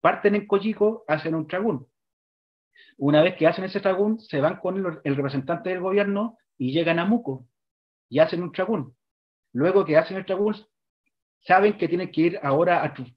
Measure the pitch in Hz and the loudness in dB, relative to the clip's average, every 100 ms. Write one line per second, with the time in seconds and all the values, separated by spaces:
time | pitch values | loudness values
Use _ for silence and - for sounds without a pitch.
0 | 170 185 202 208 202 202 220 208 208 220 | 0 2 2 0 0 -2 0 0 0 -2
1 | - 151 165 160 156 185 220 143 - _ | -4 -4 -2 -4 -4 -4 -4 -4 -8 _
2 | _ _ _ _ _ _ _ _ - - | _ _ _ _ _ _ _ _ -20 -4
3 | 139 151 175 180 160 175 185 202 196 185 | 2 4 4 4 0 0 -4 -2 -2 0
4 | 208 220 - 143 151 - 180 190 185 156 | 0 -2 -4 -2 0 -2 -6 -4 -6 -4
5 | 143 139 139 135 135 170 185 185 185 202 | -4 -2 -2 -4 -4 -6 -4 -4 -2 0
6 | 202 202 226 - _ - 127 156 165 165 | 0 -2 -4 -8 _ -8 -4 -2 0 0
7 | 185 233 147 131 - _ _ _ _ _ | 0 0 -2 -10 -12 _ _ _ _ _
8 | _ 135 160 170 175 - 185 202 127 _ | _ 2 2 2 -6 -4 -2 -2 -4 _
9 | _ _ _ _ _ 123 165 196 151 151 | _ _ _ _ _ -2 2 2 4 2
10 | - 190 190 190 208 208 - _ _ _ | 2 -8 -6 -2 -2 -4 -12 _ _ _
11 | _ _ _ _ - 185 208 208 160 175 | _ _ _ _ 2 4 4 0 -2 -2
12 | 185 - 165 180 143 143 175 175 143 - | -4 0 0 0 0 2 2 2 0 -6
13 | 123 | -16